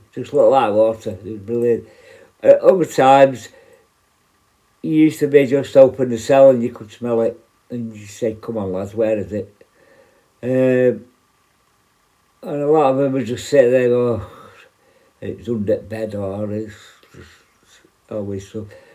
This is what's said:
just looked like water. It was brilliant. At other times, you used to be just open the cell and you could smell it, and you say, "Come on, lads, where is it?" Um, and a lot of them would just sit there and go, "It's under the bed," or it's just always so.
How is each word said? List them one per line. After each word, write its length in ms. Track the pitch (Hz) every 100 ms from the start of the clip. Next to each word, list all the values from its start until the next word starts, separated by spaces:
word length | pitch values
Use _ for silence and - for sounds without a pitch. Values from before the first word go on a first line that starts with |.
| _
just 220 | - 123
looked 160 | 180 110
like 220 | 131 117
water. 380 | 104 113 110 110
It 140 | 101
was 160 | 95 110
brilliant. 440 | 101 120 120 113 - _ - - _ _
At 180 | - 110
other 240 | 151 190
times, 640 | 151 - 131 139 135 123 - _ _ _ _ _ _ _ _ _ _ _ _ _
you 100 | 160
used 280 | 156 156 151
to 80 | 143
be 180 | 143 135
just 300 | 139 - 135
open 340 | 131 127 127
the 80 | 117
cell 320 | - 139 135
and 120 | 127
you 80 | 117
could 200 | - 104
smell 300 | - 120 117
it, 160 | 113 - _ _ -
and 260 | 123 113 107
you 100 | 104
say, 300 | - 113 107
"Come 180 | - 113
on, 140 | 95
lads, 220 | 92 98
where 220 | 107 110 110
is 160 | 85
it?" 220 | 104 95 _ _ _ _ _ _ _ _ _
Um, 640 | 123 131 131 127 127 107 - _ _ _ _ _ _ _ _ _ _ _ _ _
and 180 | - 147
a 60 | 147
lot 240 | 156 139
of 80 | 131
them 140 | 139
would 120 | 131
just 240 | 113 120 -
sit 220 | 147 120
there 140 | 127
and 60 | 123
go, 360 | 123 120 110 98 - - - - _ _ _ _ -
"It's 260 | 98 - 113
under 280 | 120 101 -
the 60 |
bed," 320 | - 110 110
or 380 | 101 98 98 104
it's 220 | 104 107 104 - _ _
just 160 | - 85 _ _ _ _ _ _ _ -
always 360 | 107 101 98 -
so. 200 | 113 104 - _